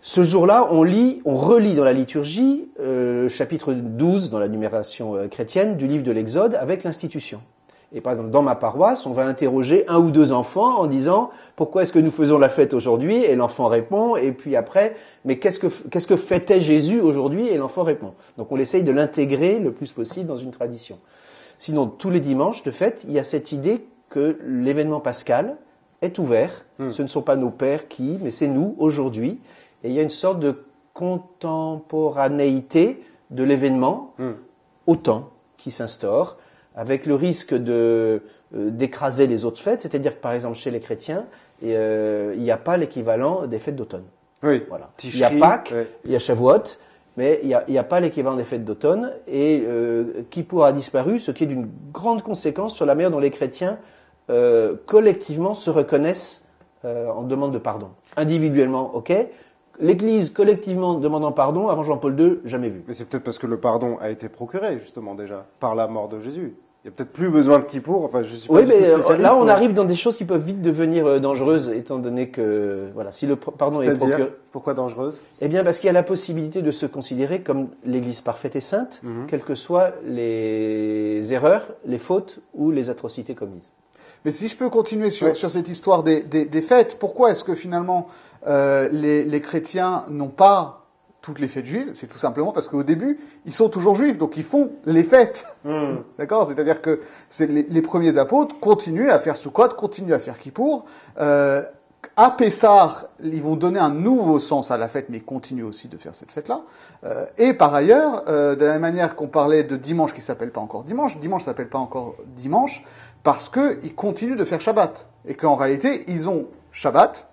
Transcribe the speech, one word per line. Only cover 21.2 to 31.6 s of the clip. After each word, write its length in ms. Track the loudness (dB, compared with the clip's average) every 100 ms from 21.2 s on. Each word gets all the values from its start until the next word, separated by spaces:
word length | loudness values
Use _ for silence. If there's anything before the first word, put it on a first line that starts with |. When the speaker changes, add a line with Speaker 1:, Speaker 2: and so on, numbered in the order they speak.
| _ -20 -20 _
Speaker 1:
Sinon, 300 | -4 -2 -2
tous 240 | -4 -2
les 80 | 0
dimanches, 460 | 0 0 0 -2
de 80 | -8
fait, 320 | -2 -2 -2
il 80 | -4
y 60 | -4
a 20 |
cette 300 | -2 -6 -6
idée 320 | -6 -2 -4 -6 _ _
que 280 | -2 -2 -2
l'événement 540 | -4 -2 0 0 0 -2
pascal 580 | -4 -8 -2 -2 -2 -8 _ _ _ _
est 160 | -8 -4
ouvert. 460 | 0 2 0 -4 _ _
Speaker 2:
Hmm. 100 | -10
Speaker 1:
Ce 100 | -6
ne 60 | -6
sont 160 | -4
pas 140 | 0 0
nos 140 | 0
pères 360 | -2 -2 -2 -6
qui, 320 | -8 -6 -6
mais 120 | -8
c'est 160 | -4 -2
nous, 260 | 0 -2 0
aujourd'hui. 600 | 0 0 -4 -4 -6 -8 _ _ _ _
Et 40 | -6
il 40 |
y 60 | -2
a 20 |
une 60 | -2
sorte 300 | -2 -2 0
de 160 | -2 -4 -10 _ _ -8 -6 -6 -8 _ -6 -6